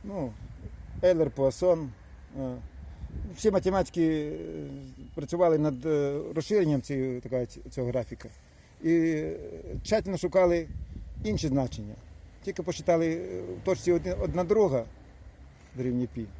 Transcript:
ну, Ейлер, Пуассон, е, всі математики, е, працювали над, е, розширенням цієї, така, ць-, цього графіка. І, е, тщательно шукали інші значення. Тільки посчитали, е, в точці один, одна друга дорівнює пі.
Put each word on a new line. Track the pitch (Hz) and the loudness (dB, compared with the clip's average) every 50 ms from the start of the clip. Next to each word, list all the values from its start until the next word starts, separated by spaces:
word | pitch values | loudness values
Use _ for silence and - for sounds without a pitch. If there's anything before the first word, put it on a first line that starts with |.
| - | -10
ну, | 196 196 196 151 123 107 - - - - - - - - - - - - - - | -8 -6 -4 -4 -4 -6 -10 -14 -14 -14 -14 -14 -14 -14 -14 -14 -12 -10 2 4
Ейлер, | 180 180 165 160 139 | 4 6 6 4 2
Пуассон, | - - 135 135 127 - - 180 175 165 156 135 117 - - - - - - - - 143 | 2 2 2 2 2 4 4 4 4 4 2 -6 -8 -12 -18 -20 -20 -20 -20 -14 -10 -6
е, | 135 127 127 123 120 - - - - - - - - - - - - 208 180 | -6 -6 -6 -8 -10 -14 -14 -14 -16 -16 -14 -12 -12 -10 -8 -8 -8 -8 -8
всі | - - 220 | 0 0 2
математики, | 196 190 - 190 185 196 180 - - 175 165 160 160 156 151 151 | 2 4 2 2 2 2 0 0 0 2 2 2 2 0 -2 -4
е, | 156 156 165 165 165 160 147 139 139 139 139 131 127 - - - - | -6 -8 -8 -8 -8 -8 -8 -10 -10 -12 -14 -14 -16 -16 -18 -12 -10
працювали | - 147 135 - 170 180 170 160 151 | -10 -6 -4 2 4 6 6 8 6
над, | 151 151 139 123 123 | 4 2 0 0 0
е, | 165 156 147 143 139 139 147 160 - - | 2 2 2 2 2 0 -2 -4 -4 -4
розширенням | 160 147 - 208 214 185 156 147 135 | -4 -2 2 4 4 6 6 4 2
цієї, | - - 143 135 131 131 127 123 | 2 0 -2 -2 0 -2 -2 -4
така, | - 123 127 | -6 -2 -2
ць-, | 127 123 113 - - - 127 | -2 -2 -2 -6 -14 -16 -10
цього | - - 127 123 | -6 -4 -2 0
графіка. | 120 127 117 - 123 - - 113 110 - - - - - - - - - - | 0 0 -2 -2 -8 -12 -12 -16 -16 -18 -20 -20 -20 -20 -20 -20 -20 -4 0
І, | 165 165 | 2 4
е, | 170 160 165 160 151 156 156 165 - 147 175 165 165 - 175 185 - - | 4 4 2 0 0 -2 -4 -6 -8 -10 -12 -12 -12 -12 -8 -8 -8 -2
тщательно | - 214 220 - 190 196 170 | 0 0 0 0 0 -4 -2
шукали | - 180 - 190 185 175 175 170 165 151 - - - - - - - - - - - | -2 2 4 6 6 6 6 2 0 -2 -8 -10 -10 -10 -12 -12 -12 -12 -10 -6 -4
інші | 214 208 185 - 156 | -2 -2 0 0 2
значення. | 131 139 131 120 - - 107 101 107 - - - - - - - - - - | 2 2 0 0 -4 -8 -10 -10 -12 -14 -16 -20 -20 -20 -20 -20 -20 -12 -10
Тільки | 196 196 - 170 | -8 -6 -6 -4
посчитали, | 175 175 - - - 170 165 165 165 160 | -4 -4 -4 2 2 4 4 4 2 0
е, | 170 180 185 185 185 | -2 -4 -6 -8 -8
в | 185 180 185 - - | -8 -8 -10 -6 0
точці | 190 190 - - 175 | 0 0 0 2 2
один, | 175 170 - 180 180 - | 2 2 2 -2 -4 -2
одна | 175 156 143 175 180 | -2 -2 0 0 2
друга | 165 208 220 214 180 135 127 113 - - - - - - - - - - - - - - - - - - | 4 6 6 6 6 4 2 0 -2 -10 -18 -20 -20 -20 -20 -20 -20 -20 -20 -20 -20 -20 -20 -20 -16 -8
дорівнює | 131 127 127 123 123 123 117 | -4 -2 0 0 0 -2 -2
пі. | - 123 113 101 95 - | -4 -8 -10 -10 -10 -16